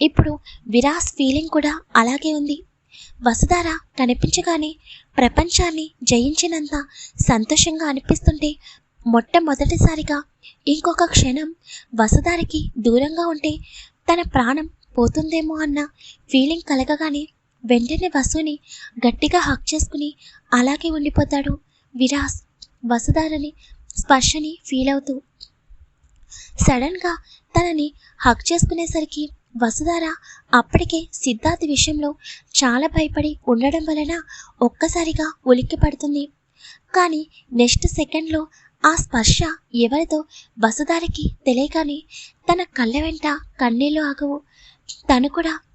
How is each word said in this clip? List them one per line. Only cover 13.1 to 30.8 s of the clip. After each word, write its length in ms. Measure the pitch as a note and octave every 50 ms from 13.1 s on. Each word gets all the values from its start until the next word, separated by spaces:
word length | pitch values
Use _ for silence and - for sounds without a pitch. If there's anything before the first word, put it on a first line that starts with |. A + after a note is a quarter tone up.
| D#4+ E4+ E4+
ఉంటే 300 | E4+ D#4+ D4+ - D#4 D4+ D#4+ - - - - - - _ _ _ -
తన 100 | E4+ F4
ప్రాణం 480 | E4+ - - C4+ A#3+ A#3+ C4+ D#4 D#4 D#4+ - _ _ _ - B3
పోతుందేమో 580 | A#3 A#3 - D#4 D#4 D#4 D#4+ D#4+ D#4 D#4 D#4
అన్న 300 | D#4 D#4 D4 C#4 D4 D4 D4 _ _ - - - _ _ -
ఫీలింగ్ 340 | - C4 C4 D4 E4 E4+
కలగగానే 680 | - - C#4+ C4 C4 D4 D4+ C#4+ D#4+ D#4 C#4+ C#4+ D4+ - _ _ _ _ _ _ -
వెంటనే 460 | A3 B3 A#3+ A#3+ A#3+ D#4 E4+ F#4 F4 -
వసుని 420 | C#4 B3+ - - D#4 D#4+ D#4 D4 - _ - - - - - - A#3+ - A#3+
గట్టిగా 300 | - - - D4+ - F4
హగ్ 360 | D#4 - C4+ - - - D#4
చేసుకుని 400 | - - - - C#4+ D4 D4 - _ - - - _ _ _
అలాగే 380 | B3 B3 B3 C4+ D4 D4 - E4
ఉండిపోతాడు 680 | D#4 D4+ C#4+ D4 - - D4 - D4 C#4 C#4 C#4 - - _ _ _ _ _ _ -
విరాస్, 460 | A#3+ C4 B3+ C#4 C#4+ C#4 C#4 - - - _ _ _ - - _ _ -
వసుధారని 640 | A#3 A#3+ A#3 - - - D#4 D#4+ D#4 D#4 D4 D4 D4+ - _ - - - - - - - -
స్పర్శని 600 | - - C#4 C4 B3 - - D#4 D4+ D#4 E4 - _
ఫీల్ 240 | - C#4 C4 C4 C#4
అవుతూ. 340 | C#4 C#4 C#4 C#4+ C4 C#4 - _ _ _ - - _ _ _ _ - - - _ _ _ _ _ _ _ - - - - - - - - -
సడన్గా 500 | - C4+ B3 B3+ D#4 F#4 F4+ - F4 E4+ - - _ - _ _ _ - E4+
తనని 340 | F4 F4 E4 D4+ D4 D4 - _ _ _ _ -
హగ్ 340 | - C4 A3+ - - -
చేసుకునేసరికి 800 | E4+ E4+ - - E4+ E4+ E4+ D#4+ - D#4+ D#4 - - D4+ D4+ D4 - - _ _ - A3+
వసుధార 520 | A#3+ A3+ - - D4+ E4+ E4+ E4+ E4 D#4+ D#4+ - - - - - _ _ -
అప్పటికే 540 | A#3+ A#3 - - -